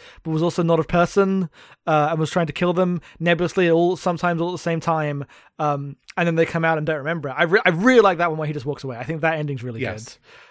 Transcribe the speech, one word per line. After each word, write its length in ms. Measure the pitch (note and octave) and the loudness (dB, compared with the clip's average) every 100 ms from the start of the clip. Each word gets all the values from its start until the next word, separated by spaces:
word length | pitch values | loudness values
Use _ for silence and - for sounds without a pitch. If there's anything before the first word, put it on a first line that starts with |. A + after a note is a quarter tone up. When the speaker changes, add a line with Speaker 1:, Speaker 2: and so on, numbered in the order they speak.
| - - | -18 -14
Speaker 1:
but 100 | - | -6
was 100 | D#3 | -2
also 200 | E3 - | 0 0
not 180 | E3 E3 | 2 2
a 40 | |
person, 640 | - F3 E3+ - G3 F#3+ F3 - - - - | 2 2 2 2 2 0 -2 -8 -20 -10 0
uh, 220 | D#3 D3 | 2 2
and 80 | E3 | 0
was 120 | D#3 | -2
trying 160 | - E3 | 0 -2
to 60 | |
kill 200 | - F3 | 0 0
them 280 | F3 F#3 F3 - - | 2 0 -2 -8 -4
nebulously 500 | E3 E3+ F3 - F3+ | 0 2 0 2 4
all, 260 | E3 E3+ F3+ | 4 4 0
sometimes 440 | - E3+ F3+ E3+ | -2 -2 -2 -2
all 80 | E3+ | -4
at 40 | |
the 60 | F3+ | -4
same 220 | - E3 | -4 -2
time. 440 | D#3+ D#3+ D3+ C#3+ C#3 - _ - | 0 0 -2 -4 -10 -16 _ -4
Um, 380 | D3+ C#3+ C#3+ C#3 - - | -2 -2 -6 -12 -10 -2
and 100 | E3+ | 0
then 80 | |
they 100 | E3 | 2
come 200 | E3 E3+ | 0 0
out 120 | E3 D#3+ | 0 0
and 80 | D3+ | -2
don't 120 | D#3 | -4
remember 300 | C3+ E3+ C#3+ | -4 -6 -6
it. 40 | C3 | -2
I 60 | |
re-, 180 | E3 G3 | 2 2
I 60 | F#3+ | 2
really 300 | E3 A3+ B3+ | 2 6 6
like 160 | G3+ E3+ | 6 4
that 100 | E3+ | 0
one 80 | D#3 | -2
where 80 | D3+ | -4
he 40 | |
just 140 | D3+ B2+ | -4 -6
walks 180 | C#3+ | -8
away. 120 | C3+ A#2 | -8 -10
I 60 | |
think 160 | B2+ D#3+ | -8 -4
that 160 | D#3+ D#3+ | -2 -2
ending's 240 | D3+ C3+ | -4 -6
really 180 | B2 A2+ | -8 -6
Speaker 2:
Yes. 380 | A#2+ G#2+ A#2 - _ - - | -6 -8 -14 -20 _ -20 -14